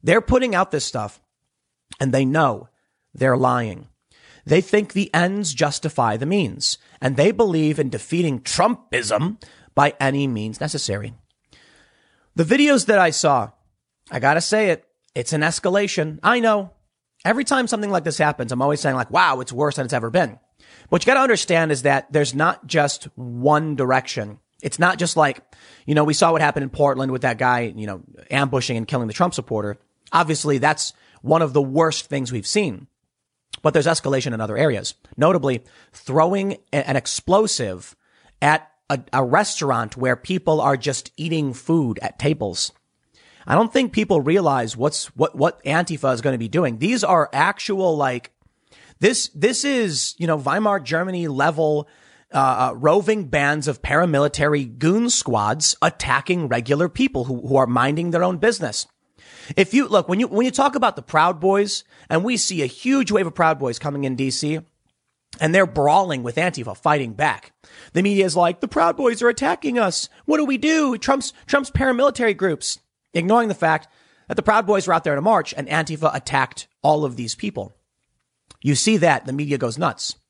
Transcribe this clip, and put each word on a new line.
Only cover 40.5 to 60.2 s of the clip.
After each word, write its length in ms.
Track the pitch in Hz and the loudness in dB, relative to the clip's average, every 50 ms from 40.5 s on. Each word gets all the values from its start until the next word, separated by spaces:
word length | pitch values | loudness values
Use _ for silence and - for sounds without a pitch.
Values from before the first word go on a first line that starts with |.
| 156 156 - | 0 2 2
are 160 | 135 139 131 | 0 0 0
just 320 | 113 147 135 - - - _ | -2 -4 -6 -6 -8 -12 _
eating 360 | - 151 165 160 160 151 139 123 | -10 -6 -4 -2 -2 -2 -4 -6
food 460 | - - - 165 165 147 123 107 - | -8 -2 0 0 2 2 0 -2 -4
at 180 | - 113 - _ | -6 -10 -10 _
tables. 540 | - 143 156 151 - 101 87 - - - _ _ _ _ _ _ _ _ _ _ _ _ _ _ - | -2 -2 0 0 -4 -6 -4 -6 -6 -8 _ _ _ _ _ _ _ _ _ _ _ _ _ _ -4
I 80 | - - | 0 2
don't 160 | 165 226 226 | 2 2 2
think 220 | - 262 269 220 - | 0 0 -2 0 0
people 300 | - 214 185 196 160 135 | -2 0 2 2 0 2
realize 560 | 135 165 196 185 156 139 131 120 113 104 113 | 2 0 2 2 2 0 0 -2 -4 -6 -4
what's, 280 | 120 151 151 - - - _ | -4 -4 -2 -4 -10 -10 _
what, 200 | - 156 151 - | -2 -2 -2 0
what 260 | 131 139 170 165 - _ | 0 0 0 0 -2 _
Antifa 500 | 139 143 165 175 - 160 143 - 135 127 | -2 -2 -2 -2 -2 -4 -4 -2 -2 -2
is 80 | 117 113 | 0 0
gonna 160 | 143 131 120 | -2 -2 -2
be 100 | 117 110 | -4 -2
doing. 300 | 98 165 180 135 117 110 | -2 0 0 0 -2 -2
These 260 | 123 196 247 247 202 | -2 -2 0 0 0
are 240 | - 185 170 151 - - | 2 2 2 2 0 0
actual, 640 | 135 151 180 196 - - - 208 190 190 180 160 | 0 0 0 0 -6 -6 -6 -4 -2 0 0 0
like, 340 | 147 139 131 127 123 120 - _ _ _ _ _ _ _ _ _ _ _ _ _ _ | 0 0 -2 -2 -4 -8 -14 _ _ _ _ _ _ _ _ _ _ _ _ _ _
this, 280 | - 202 254 - - - _ | 2 2 2 2 -4 -6 _
this 300 | 151 143 233 254 - - | -2 0 0 0 0 -2
is, 500 | 285 277 254 233 190 156 - - - - | -2 0 0 0 -2 -2 -4 -6 -6 -6
you 100 | _ 165 | _ -2
know, 100 | 165 160 | -2 -2
Weimar 440 | 151 135 139 139 - 220 214 202 196 | -2 -2 -2 -2 0 0 0 0 -2
Germany 480 | 143 117 151 165 180 190 185 180 170 160 | -4 -4 -4 -4 -4 -4 -4 -4 -4 -4
level, 580 | 143 131 139 156 165 147 160 151 151 147 147 _ _ _ _ _ _ _ _ _ - | -2 0 0 0 2 2 0 0 0 0 -2 _ _ _ _ _ _ _ _ _ -2
uh, 380 | 135 135 131 127 110 127 127 | 0 2 2 2 2 0 -2
uh, 40 | - | -2
roving 480 | 120 127 151 160 202 196 165 220 214 190 | 0 2 4 4 4 2 0 -2 -2 -2
bands 440 | 135 113 147 143 143 147 151 139 151 | -4 -2 0 0 0 0 -2 -2 -6
of 140 | 135 - - | -6 -6 -4
paramilitary 960 | - 139 151 175 180 151 - 147 147 - - 151 147 151 147 135 120 113 123 | -2 0 2 2 2 2 2 2 2 0 0 0 0 2 0 -2 -4 -8 -2
goon 320 | 120 160 185 214 233 240 | 0 2 2 2 2 0
squads 640 | 240 - - - 120 110 104 104 117 156 151 - - - - | 0 -2 -2 0 0 0 2 0 0 0 0 -2 0 2 0
attacking 640 | 165 - _ - 143 127 131 139 - 180 175 165 135 | 0 0 _ -2 0 0 0 0 0 -2 -2 0 -2
regular 400 | 120 117 120 113 143 143 170 175 | -2 -4 0 0 0 0 0 -2
people 360 | - - 254 269 269 135 120 | 0 0 -2 0 0 -2 -4
who, 220 | 127 131 120 - | -4 -6 -6 -4
who 100 | 120 135 | 0 2
are 100 | 135 131 | 2 2
minding 440 | 117 123 120 123 135 147 156 170 175 | 2 2 2 2 2 0 -2 -2 -2
their 140 | 170 170 175 | 0 0 0
own 140 | 180 185 165 | 0 0 2
business. 480 | 156 220 233 196 180 123 104 - - _ _ _ _ _ _ _ _ - - - - - - | 0 0 0 0 -4 -6 -6 -8 -10 _ _ _ _ _ _ _ _ -20 -20 -20 -16 -8 0
If 180 | - 190 - - | 0 0 4 4
you, 140 | 202 185 - | 2 2 4
look, 200 | 208 202 170 - | 4 2 2 2
when 120 | 180 196 | 0 0